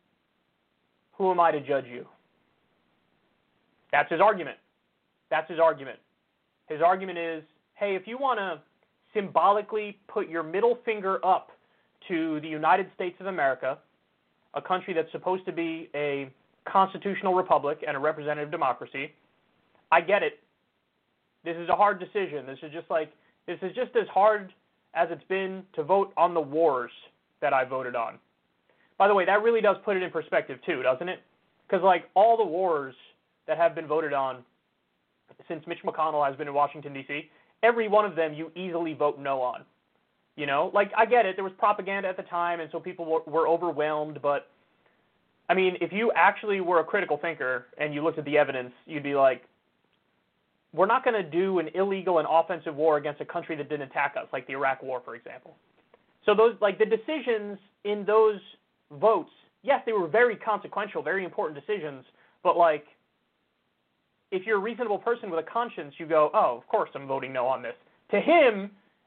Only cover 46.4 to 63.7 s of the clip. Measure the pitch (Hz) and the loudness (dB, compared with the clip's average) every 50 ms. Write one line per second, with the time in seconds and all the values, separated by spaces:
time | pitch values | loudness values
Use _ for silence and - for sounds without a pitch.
46.4 | - 214 196 190 180 175 180 165 160 - - 202 180 - 151 147 - 170 156 143 | -2 -2 -2 -2 0 2 2 2 2 2 0 -2 0 0 -4 -4 -4 -6 -6 -4
47.4 | 135 127 127 123 - _ - - 151 151 147 147 151 165 147 156 147 147 151 156 | -4 -4 -4 -4 -6 _ -10 -6 -6 -4 -4 -2 -2 -4 -4 -4 -4 0 2 2
48.4 | 143 143 135 127 123 127 - _ _ - 160 147 139 143 143 139 135 131 127 123 | 2 2 0 -6 -6 -8 -12 _ _ -10 -10 -8 -6 -2 2 4 4 4 4 2
49.4 | - _ _ _ _ _ _ _ _ _ _ _ _ _ _ _ _ _ _ _ | -8 _ _ _ _ _ _ _ _ _ _ _ _ _ _ _ _ _ _ _
50.4 | _ _ _ _ _ _ - 151 185 208 240 254 254 262 226 208 180 151 151 175 | _ _ _ _ _ _ 0 2 2 4 4 2 2 2 0 0 -2 -2 -2 0
51.4 | 190 190 185 175 156 156 - 180 196 196 196 196 170 190 175 156 147 - 156 165 | 0 2 0 0 -2 -2 -2 -2 0 0 -2 -2 0 2 2 2 2 4 2 2
52.4 | 165 - 180 160 151 165 147 139 156 160 151 147 147 151 143 - 147 - - 175 | 2 2 -2 -8 -8 -8 -4 0 2 4 4 2 0 -2 -8 -8 -10 -8 -8 -8
53.4 | 160 - 160 147 143 135 151 143 139 131 - 151 143 147 - - - - - 135 | -8 -8 -8 -8 -8 -6 -6 -8 -8 -6 -4 -4 -4 -2 -4 -6 -10 -8 -8 -10
54.4 | 127 - 135 139 143 135 131 123 123 131 127 123 - - 117 123 - - 127 127 | -8 -8 -6 -2 -2 -2 -2 -2 -6 -8 -8 -8 -8 -10 -16 -16 -16 -18 -20 -20
55.4 | - 160 151 _ _ _ _ _ _ _ _ _ _ _ _ _ - 214 208 202 | -20 -20 -20 _ _ _ _ _ _ _ _ _ _ _ _ _ 0 2 4 6
56.4 | 226 233 214 - 208 202 196 - 220 220 226 220 - - 311 302 240 254 226 214 | 6 4 4 2 0 0 2 2 2 2 2 -2 -2 -2 -6 -4 -2 -2 -2 -2
57.4 | 208 208 202 196 _ _ _ _ - 208 208 208 196 196 214 220 220 214 208 185 | -4 -8 -12 -14 _ _ _ _ -6 -6 -4 -4 0 4 6 6 6 6 4 0
58.4 | - - - _ _ _ _ _ _ _ 147 139 185 220 220 180 147 - _ _ | -8 -16 -20 _ _ _ _ _ _ _ -6 0 2 2 2 2 0 -6 _ _
59.4 | _ _ _ _ - 240 277 240 - 240 220 202 170 156 147 226 247 240 202 - | _ _ _ _ -2 0 0 0 0 -2 -2 -2 0 2 2 4 4 4 2 -2
60.4 | - 233 208 196 - - - 196 214 202 - 165 139 151 185 196 185 165 - - | -4 -4 -4 -4 -4 -6 -8 -8 -6 -6 -6 -6 -4 -2 -2 -4 -4 -6 -6 -6
61.4 | 196 156 151 139 139 - 208 196 151 151 139 131 - _ _ _ _ _ _ _ | -6 -6 -6 -8 -8 -6 -6 -6 -6 -8 -10 -12 -18 _ _ _ _ _ _ _
62.4 | - 180 - 175 170 165 151 151 - _ _ _ _ _ _ _ _ _ _ _ | 0 2 4 6 6 4 4 2 -4 _ _ _ _ _ _ _ _ _ _ _
63.4 | _ _ _ _ _ _ | _ _ _ _ _ _